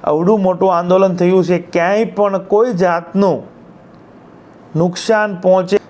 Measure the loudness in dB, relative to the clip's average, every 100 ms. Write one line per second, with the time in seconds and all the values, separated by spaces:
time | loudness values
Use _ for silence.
0 | -2 0 2 2 0 0 0 0 2 2
1 | 2 2 2 2 2 -2 -2 -2 0 0
2 | -2 -2 -2 -2 0 0 2 0 0 0
3 | -4 0 0 0 -8 -20 -20 -20 -20 -20
4 | -20 -20 -20 -20 -20 -20 -10 -4 -4 -4
5 | -2 0 -2 -2 0 2 2 -2